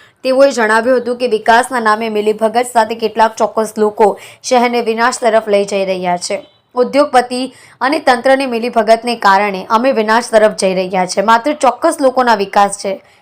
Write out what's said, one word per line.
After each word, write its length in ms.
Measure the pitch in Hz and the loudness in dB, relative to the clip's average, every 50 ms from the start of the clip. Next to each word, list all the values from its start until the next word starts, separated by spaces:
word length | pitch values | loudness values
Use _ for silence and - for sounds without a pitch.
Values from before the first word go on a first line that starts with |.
| _ _ _ _ - | _ _ _ _ -4
તેઓએ 260 | 262 262 262 277 277 | -2 2 4 4 4
જણાવ્યું 500 | 240 240 220 214 220 226 226 247 262 247 | 2 0 0 2 2 2 2 2 0 0
હતું 160 | 240 233 247 | 0 -4 -6
કે 100 | 240 254 | -4 -4
વિકાસના 540 | 247 214 214 214 233 226 233 254 254 262 240 | -2 -2 -2 2 2 4 4 2 0 -2 -2
નામે 280 | 226 214 214 214 226 226 | 0 0 0 0 -2 -4
મિલીભગત 580 | 214 208 208 214 214 214 226 220 208 240 247 247 - | -4 -2 0 -2 0 0 0 0 0 0 -2 0 0
સાથે 220 | 233 220 220 233 | 0 0 0 -2
કેટલાક 420 | 226 226 208 214 226 220 226 220 | -6 -6 -4 0 0 0 0 0
ચોક્કસ 360 | - 226 208 - 226 220 214 - 220 | -2 -4 -2 -2 -2 -4 -4 -2 0
લોકો 400 | 214 214 208 - 220 196 202 - - - - _ - | -2 0 2 2 2 2 2 -2 -10 -20 -20 _ -4
શહેરને 380 | - 254 240 240 247 240 240 | 0 0 2 2 2 0 -2
વિનાશ 400 | 214 214 226 226 233 233 226 - | -2 -2 -2 0 0 -2 0 0
તરફ 280 | 247 226 208 220 208 214 | 0 0 0 0 0 0
લઈ 160 | 202 202 202 | 0 0 0
જઈ 200 | 202 208 196 190 | 0 -2 -4 -2
રહ્યા 320 | 185 190 185 180 180 175 | -2 -4 -4 -2 -2 -4
છે. 300 | 180 - - 208 - - _ _ _ _ _ - | -4 -4 -6 -8 -8 -10 _ _ _ _ _ -2
ઉદ્યોગપતિ 800 | 247 247 240 - 277 294 294 - 247 247 247 254 247 262 254 - - - - _ - | -2 -2 0 2 0 2 2 2 2 2 0 -4 -8 -8 -8 -12 -16 -20 -20 _ -4
અને 180 | 240 262 302 320 | -4 -2 -2 0
તંત્રની 480 | - 277 247 240 233 269 269 262 277 | 0 0 0 2 2 2 2 2 0
મિલીભગતને 680 | 262 233 226 226 247 - 233 214 214 226 226 226 240 233 | -2 -4 -4 -4 -2 -2 0 2 2 2 2 0 -4 -4
કારણે 500 | 233 - 196 196 196 208 208 196 185 190 - | 0 2 2 4 4 2 0 -4 -6 -4 -2
અમે 220 | 226 226 247 269 254 | -2 0 0 0 0
વિનાશ 380 | 220 214 214 220 233 233 - | 0 0 2 0 0 0 2
તરફ 260 | 226 214 214 214 190 | 2 4 4 2 0
જઈ 180 | - 202 185 185 | 0 -2 -2 -2
રહ્યા 320 | 185 185 185 196 185 180 | -2 -4 -2 -2 -2 -2
છે. 160 | 175 - 208 196 | -2 -2 -2 0
માત્ર 300 | 220 226 233 233 294 294 | 2 2 2 0 -2 -2
ચોક્કસ 440 | 294 - 247 233 - - 330 311 320 | 0 0 0 0 2 0 -2 0 2
લોકોના 340 | 285 254 254 262 247 240 226 | 0 0 2 2 2 2 2
વિકાસ 440 | 202 196 190 - 208 202 196 196 - | 0 0 -2 0 0 0 0 0 -6
છે. 240 | - 196 190 - _ _ _ _ | -6 -8 -8 -8 _ _ _ _